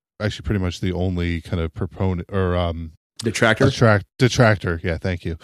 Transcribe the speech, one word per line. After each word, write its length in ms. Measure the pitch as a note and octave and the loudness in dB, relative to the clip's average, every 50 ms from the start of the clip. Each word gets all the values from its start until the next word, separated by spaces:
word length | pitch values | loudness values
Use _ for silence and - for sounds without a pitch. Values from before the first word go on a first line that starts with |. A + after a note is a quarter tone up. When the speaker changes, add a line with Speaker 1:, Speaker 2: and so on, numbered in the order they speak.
| _ _ _ - | _ _ _ -6
Speaker 1:
actually 220 | G#2+ G#2 - - - | -6 -6 -6 -6 -4
pretty 160 | - G#2+ F#2+ | -4 -2 -2
much 200 | F#2 F2+ - - | -2 -4 -4 -4
the 100 | G2 F#2 | -6 -4
only 480 | F2 E2+ F#2 F#2+ F2+ F2 F2 F2 E2+ E2 | -4 -2 -2 -2 -2 -2 -2 -4 -4 -6
kind 220 | - - F#2 F2 | -6 -6 -6 -4
of 120 | E2 D#2 - | -6 -6 -6
proponent 540 | - F#2+ F2 - - G2 F#2+ F2+ E2+ E2 - | -8 -10 -8 -6 -4 -4 -2 -2 -4 -6 -6
or, 240 | G2+ F#2+ F#2+ F2+ F2 | -4 -2 -2 0 0
um, 360 | F2 F2 E2+ E2 E2 E2+ D#2+ - _ _ _ _ - - | 0 -2 -2 -4 -6 -10 -12 -14 _ _ _ _ -8 -6
Speaker 2:
Detractor? 420 | A2+ - - A#2+ A2+ A2 - C3+ | -4 0 2 4 4 4 4 2
Speaker 1:
detract-, 420 | C3+ - - A#2+ A2+ G#2 G2 - _ _ | 2 4 4 6 6 6 4 2 _ _
detractor, 640 | - C3 A#2 - - A#2+ A2 G#2 E2+ - F#2 E2+ E2+ - | 0 0 2 4 4 4 4 4 2 0 -4 -4 -4 -4
yeah, 140 | F2+ E2 | -4 -4
thank 260 | D#2 - F#2+ F2+ - - | -4 -4 -4 -6 -4 -6
you, 120 | F2 D#2+ - | -8 -8 -10